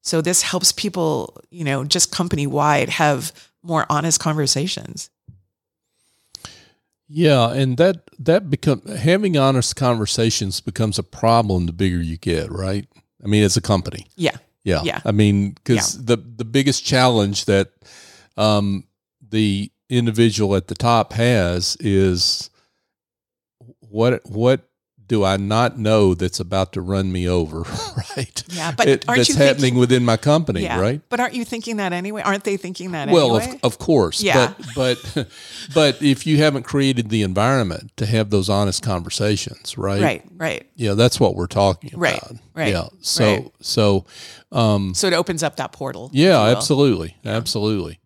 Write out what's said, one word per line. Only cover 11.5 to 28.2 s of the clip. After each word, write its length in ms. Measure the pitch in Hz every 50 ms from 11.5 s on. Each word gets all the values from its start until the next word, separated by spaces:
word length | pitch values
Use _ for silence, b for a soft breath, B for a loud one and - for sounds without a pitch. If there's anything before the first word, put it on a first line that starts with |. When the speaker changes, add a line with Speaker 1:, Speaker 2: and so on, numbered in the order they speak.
| 95 90 87
Speaker 2:
the 80 | 85 82
bigger 280 | 87 98 95 90 85
you 160 | 85 80 82
get, 340 | 82 - 92 82 80 80 -
right? 360 | - 95 95 95 98 101 98 _ _ _ _ _ _ _ -
I 40 |
mean, 160 | 101 104 104 104
as 140 | 98 -
a 40 | 95
company. 460 | - - 104 92 90 - - - - _ _
Speaker 1:
Yeah. 220 | - 170 - - - _ _ _ _ _
Speaker 2:
Yeah. 180 | 104 87 80 -
Speaker 1:
Yeah. 180 | 160 - - -
Speaker 2:
I 60 | 117
mean, 440 | 107 104 107 104 101 98 101 101 - - _
'cause 320 | - 123 110 - - -
Speaker 1:
Yeah. 60 | - 127 113 120
Speaker 2:
the, 20 |
the 280 | 110 - 123 117 110 117
biggest 380 | 113 113 139 135 143 131 - -
challenge 640 | - 143 131 127 127 120 110 101 101 101 - -
that, 240 | - 101 98 98 - _ _ B B B B B B B B B B B
um, 480 | - 104 107 107 104 101 101 98 95 - _ _ _ _ _ _ _ -
the 440 | 104 107 110 107 104 98 98 101 - _ _ _ _
individual 680 | 127 123 117 117 107 113 117 117 101 104 107 98 101
at 120 | 95 90
the 80 | - 104
top 380 | - - 117 120 113 104 - -
has 640 | 113 117 120 123 107 90 87 87 90 98 - - -
is 680 | - 104 98 95 95 95 90 87 - - - - - - _ _ _ _ _ _ _ _ _ _ _ _ _ _ _ _ _ _ _ _ _ _ 117 117 - _
what, 420 | - 110 98 107 113 123 127 - _
what 420 | - 98 107 117 123 135 131 _ _ _ _ _ _ _ _ 107
do 160 | _ 123 107 98
I 140 | 95 98
not 400 | 98 101 98 107 113 123 120 -
know 360 | 123 107 107 110 110 104 95 92
that's 240 | 85 95 87 - -
about 340 | 92 87 98 95 95 90 -
to 80 | 95
run 300 | 90 90 98 95 95 92
me 160 | 92 90 90 90
over, 320 | 90 90 82 78 76 82
<laughs> 560 | 85 - - - 453 - - - - - 403
right? 260 | -